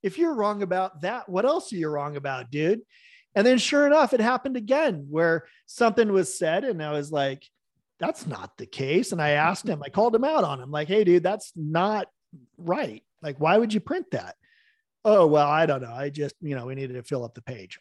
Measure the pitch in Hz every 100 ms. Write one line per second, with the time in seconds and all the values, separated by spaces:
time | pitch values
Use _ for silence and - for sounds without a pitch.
0 | 196 302 339 262 208 208 190 185 185 151
1 | 175 240 208 185 240 339 - 185 156 147
2 | 143 143 143 131 120 147 160 226 - _
3 | _ _ _ - 233 254 - 285 294 302
4 | 262 254 220 254 277 254 208 269 311 165
5 | 139 151 165 165 - _ _ - 233 226
6 | 220 190 180 - 165 175 269 175 151 147
7 | 143 151 139 135 _ _ _ _ _ _
8 | 175 - - 110 - - - - 135 170
9 | - 170 147 147 160 185 - 156 143 196
10 | 233 226 277 311 170 135 127 147 151 208
11 | 190 175 175 214 - 170 151 160 196 214
12 | - _ _ 139 120 - 170 190 156 107
13 | _ _ 156 135 156 208 233 214 - 359
14 | - 110 - - _ _ _ _ _ _
15 | 214 208 160 151 147 156 160 135 120 120
16 | 143 143 143 - 156 135 120 135 135 127
17 | 117 135 117 120 123 120 92 -